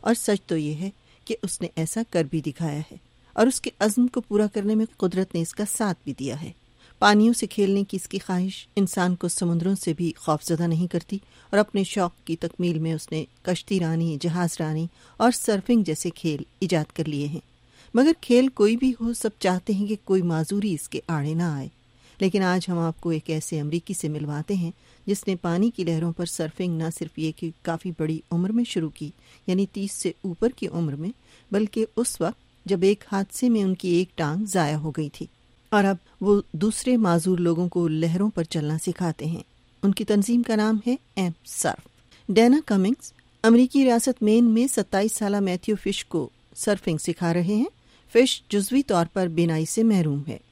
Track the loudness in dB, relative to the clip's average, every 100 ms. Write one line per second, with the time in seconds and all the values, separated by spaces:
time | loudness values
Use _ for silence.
0 | 0 0 2 -2 0 -4 -2 -6 -8 -10
1 | _ _ -10 -8 -6 -6 -8 -4 -4 -4
2 | -2 -2 0 -2 -6 -6 -4 -4 -8 -16
3 | _ _ _ 2 2 2 -8 -2 0 2
4 | 0 0 -2 0 0 0 0 0 -2 _
5 | -2 0 -2 -2 -4 -4 -6 -2 -2 -4
6 | -8 -8 -8 -8 -10 -16 _ _ -20 _
7 | 6 6 6 2 -4 0 0 2 -2 -6
8 | -6 -8 -4 -2 -2 -6 -8 -2 -2 0
9 | 0 0 -4 -2 0 0 0 0 -2 -2
10 | -4 -4 -2 -2 0 -2 0 0 0 -4
11 | -6 -10 _ -20 -2 0 2 0 -2 -2
12 | -2 -4 -8 -6 -6 -4 -2 -2 -2 -4
13 | -6 -8 -8 _ -4 -4 -2 -2 0 0
14 | -2 -2 -4 0 -2 -2 -4 -4 -6 _
15 | -20 0 0 2 -2 -2 2 2 2 -2
16 | -6 -4 -4 -4 -8 _ -2 0 -2 -6
17 | -4 -4 -6 -8 -12 _ _ _ -2 4
18 | 4 4 4 4 4 4 2 4 0 0
19 | -4 -2 -6 -2 0 0 0 -2 0 -4
20 | 0 2 2 0 0 -2 -2 -4 -6 -10
21 | -4 -4 -2 -2 -2 -2 -8 _ _ _
22 | _ -2 0 2 2 2 0 -2 -2 -2
23 | -4 -4 -2 -6 -4 -6 -4 -4 -6 -6
24 | -6 -6 -6 -6 -4 -2 -2 -6 _ _
25 | -4 -4 -2 -4 -2 2 0 0 -2 0
26 | -2 -4 -6 -4 -6 -4 -4 -2 -4 -6
27 | -10 -6 -6 -4 -10 -8 -6 -6 -6 -4
28 | -4 -4 -4 -2 0 0 -2 -2 -4 -8
29 | -14 -14 _ -14 -2 0 0 -4 -8 -4
30 | -6 -6 -10 -2 -2 -2 -8 -4 -4 -4
31 | -8 -10 _ -20 _ -2 0 -2 -2 -2
32 | -4 -2 -4 -4 _ _ -4 2 2 2
33 | -2 -4 -4 0 2 2 2 0 0 0
34 | 0 -2 -2 -2 -2 0 0 0 -4 -6
35 | -6 -8 -16 _ _ _ _ 2 2 0
36 | _ _ 2 2 2 -2 -2 0 2 4
37 | 4 4 2 2 2 2 0 0 0 0
38 | 0 2 0 -2 -4 -2 -2 -2 -4 -2
39 | -4 -2 -6 -6 -10 _ _ _ 0 0
40 | 2 2 2 0 2 2 2 0 0 -4
41 | _ -4 -4 -4 -14 -4 -4 -4 -12 _
42 | _ -20 0 6 6 6 4 2 2 0
43 | -6 _ _ _ 6 6 6 4 4 4
44 | 2 0 4 6 6 4 2 0 -2 0
45 | 0 -2 -2 0 0 -2 -2 -2 -2 -6
46 | -4 -6 -6 _ _ -6 -2 -2 -2 -4
47 | -4 -4 -2 0 0 0 -2 _ _ _
48 | _ 4 4 0 _ -2 2 0 2 2
49 | 0 -2 -2 0 0 0 -2 2 4 4
50 | 2 -2 -6 -12 _